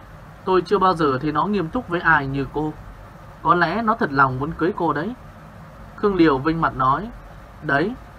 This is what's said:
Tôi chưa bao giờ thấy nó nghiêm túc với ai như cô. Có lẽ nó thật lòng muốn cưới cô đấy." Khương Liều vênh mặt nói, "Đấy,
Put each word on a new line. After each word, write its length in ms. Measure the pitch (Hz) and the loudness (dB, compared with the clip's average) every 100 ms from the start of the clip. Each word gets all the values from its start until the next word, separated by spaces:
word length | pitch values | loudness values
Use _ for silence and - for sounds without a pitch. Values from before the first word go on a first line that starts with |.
| - - - - | -20 -20 -20 -10
Tôi 180 | - 185 | -2 0
chưa 160 | 175 202 | 2 2
bao 160 | 190 | 2
giờ 240 | 165 151 127 | 2 0 0
thấy 140 | 151 | -2
nó 120 | 143 | -2
nghiêm 240 | 180 202 160 | 0 0 -2
túc 200 | 254 175 | -4 -4
với 120 | 175 | -2
ai 260 | 170 147 135 | 2 2 2
như 200 | 139 135 | -4 -4
cô. 200 | 143 151 147 - - - - - - | -4 -4 -6 -14 -18 -20 -20 -20 -2
Có 120 | - | 2
lẽ 280 | 175 165 196 | 4 2 0
nó 120 | 226 | 0
thật 180 | 208 175 | 0 0
lòng 260 | 139 135 127 | 2 2 2
muốn 140 | 143 | -4
cưới 200 | 165 165 208 | -2 -2 0
cô 160 | 170 | -2
đấy." 220 | 139 190 254 - - - - - - - - | -2 -4 -8 -16 -20 -20 -20 -20 -20 -20 -2
Khương 180 | 208 | 2
Liều 240 | 185 160 135 | 6 4 4
vênh 220 | 151 165 | 0 0
mặt 160 | 147 127 | 0 0
nói, 340 | 131 139 226 - - - - - | 0 0 -2 -12 -18 -20 -20 -10
"Đấy, 320 | 151 139 190 262 - | -2 0 0 -4 -14